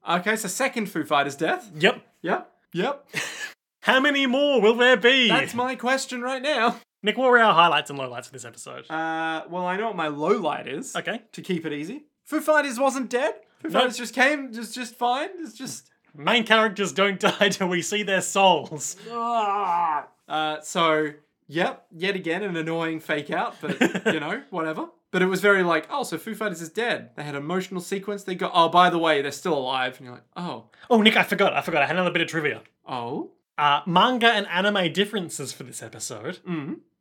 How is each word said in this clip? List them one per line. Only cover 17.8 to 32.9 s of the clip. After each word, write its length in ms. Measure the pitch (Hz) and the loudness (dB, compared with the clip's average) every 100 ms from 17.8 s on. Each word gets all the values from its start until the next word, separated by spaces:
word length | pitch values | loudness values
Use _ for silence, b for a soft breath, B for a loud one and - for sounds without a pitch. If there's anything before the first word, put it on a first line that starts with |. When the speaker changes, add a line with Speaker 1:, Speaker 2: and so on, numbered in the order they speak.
Speaker 2:
see 200 | 165 208 | -2 -4
their 180 | 202 190 | 0 -2
souls. 720 | 180 196 190 165 127 151 - - 226 | 0 4 6 6 0 -10 -10 -12 -12
Speaker 1:
Ah. 960 | 233 233 233 208 202 190 175 170 151 - _ _ | -6 -2 0 0 0 0 0 0 -2 -6 _ _
Uh, 320 | 151 156 156 | -4 -4 -4
so, 500 | - 185 170 156 156 147 _ _ _ | -6 0 4 4 0 -6 _ _ _
yep, 380 | 147 208 262 _ | -2 -2 -2 _
yet 220 | 165 185 190 | -6 -4 -2
again 260 | 165 170 | -2 -4
an 140 | 208 170 | -2 -4
annoying 440 | 160 165 165 160 | -4 -2 -4 -6
fake 300 | - 156 147 | -4 -4 -2
out, 240 | 165 240 - | -4 -4 -6
but, 200 | 147 143 | -8 0
Speaker 2:
<laughs> 260 | 247 196 220 | 0 0 -2
Speaker 1:
you 80 | 160 | -2
know, 220 | 147 220 - | -2 -8 -8
whatever. 380 | 180 160 160 330 _ _ | -6 -4 -6 -8 _ _
But 100 | 175 | 0
it 40 | 185 | 2
was 140 | 185 | 4
very 240 | 202 196 | 6 6
like, 240 | 175 160 160 | 6 2 0
"Oh, 140 | - | -6
so 140 | 180 - | -4 -6
Foo 160 | - 214 | -8 -6
Fighters 240 | 214 165 | -4 -6
is 60 | 165 | -8
dead." 420 | 208 233 147 117 - | -4 -2 -4 -6 -12
They 80 | |
had 100 | 147 | -8
an 80 | 143 | -8
emotional 380 | 147 185 185 185 | -4 -4 -4 -8
sequence. 420 | 175 196 196 202 | -6 -8 -6 -8
They 140 | 190 180 | -6 -4
go, 120 | 180 | -2
"Oh, 140 | 180 170 | 2 4
by 220 | 175 180 | 6 6
the 80 | 165 | 4
way, 240 | 165 147 | 2 2
they're 100 | 139 | 0
still 260 | 139 185 151 | -6 -2 -2
alive." 380 | 127 131 127 127 | -2 -2 -4 -6
And 80 | 127 | -18
you're 80 | |
like, 100 | 123 _ - | -20 _ -12
"Oh." 300 | 175 123 - b b | -10 -10 -14 b b
Speaker 2:
Oh, 140 | 233 | 6
Nick, 140 | 214 214 | 6 4
I 80 | |
forgot. 280 | 175 180 190 | 0 2 2
I 100 | 139 | 2
forgot. 200 | 160 160 | -2 0
I 40 | 135 | 0
had 100 | 170 | 0
another 160 | 180 | 0
bit 100 | 160 | 0
of 60 | 165 | -2
trivia. 340 | 160 151 110 - _ | -2 -4 -6 -12 _
Speaker 1:
Oh? 440 | - | -10